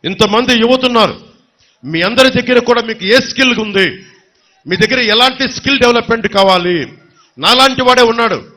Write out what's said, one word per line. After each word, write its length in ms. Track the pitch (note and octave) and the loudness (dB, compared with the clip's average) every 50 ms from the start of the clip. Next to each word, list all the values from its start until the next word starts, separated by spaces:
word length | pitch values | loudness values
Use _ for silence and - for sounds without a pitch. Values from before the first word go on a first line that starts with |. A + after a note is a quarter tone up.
| - - | -8 -8
ఇంతమంది 440 | F#3+ - A3 G3+ G3+ A3+ B3 B3 B3 A#3 A3 | -2 -2 0 0 2 0 0 2 0 2 2
యువత 200 | A#3 B3+ B3+ C4 B3+ | 2 2 2 0 0
ఉన్నారు, 240 | A#3+ A3+ G#3+ D#3 - - - - _ _ _ _ _ _ _ _ _ _ - C3 | 2 2 0 0 -2 -6 -16 -20 _ _ _ _ _ _ _ _ _ _ -12 -6
మీ 80 | D#3+ E3 E3+ G3 | -4 -2 -2 -2
అందరి 220 | A#3 A#3+ C4 C4 B3+ | 2 2 2 2 2
దగ్గర 220 | B3 A3+ A3+ B3+ A#3+ A#3+ A#3+ | 0 -2 2 0 0 2 2
కూడా 140 | A#3+ A#3+ A#3 A3+ | 0 0 0 -4
మీకు 160 | A3 - F3+ F#3 A3 | -8 -6 -2 2 2
ఏ 40 | C4 - - | 2 2 0
స్కిల్ 260 | - - C4+ B3+ A#3 G#3+ A3 | -4 -2 -2 0 0 -2 -4
ఉంది, 220 | G#3+ G3 G3 F#3+ D#3+ - - - - _ _ _ _ _ _ _ _ _ _ _ C3+ | -4 -2 0 0 0 -2 -8 -18 -20 _ _ _ _ _ _ _ _ _ _ _ -8
మీ 80 | F3 F3+ G#3+ | -2 -2 -2
దగ్గర 180 | A3 B3+ B3+ B3 G#3+ G#3 | -2 0 -2 0 0 0
ఎలాంటి 300 | A3+ B3 C4 B3+ - C4+ B3 B3+ | 2 2 0 0 -2 -6 -6 -6
స్కిల్ 260 | - - C4+ C#4 C4 B3 | -6 -4 -2 0 2 2
డెవలప్‌మెంట్ 420 | A#3+ A#3+ A#3 A3+ - A#3 A#3 G#3 G3+ - G3+ | 2 2 0 0 -2 -4 -4 -4 -4 0 2
కావాలి? 380 | G3 G3 F#3 F3+ F3 F3+ F3+ E3 C3+ A2+ - - _ _ _ _ _ _ _ - C#3+ | 2 4 2 2 0 -2 -2 -2 -4 -8 -12 -20 _ _ _ _ _ _ _ -6 -2
నాలాంటి 380 | F#3 A#3+ B3+ C4 C4+ B3+ C4 B3+ B3 | 0 2 2 2 0 0 0 0 2
వాడే 160 | B3+ B3 B3 A#3 A3+ | 4 4 4 2 2
ఉన్నాడు 260 | A#3 A#3 A3+ F#3 A#2+ - - - | 0 -2 -2 -2 -4 -8 -14 -20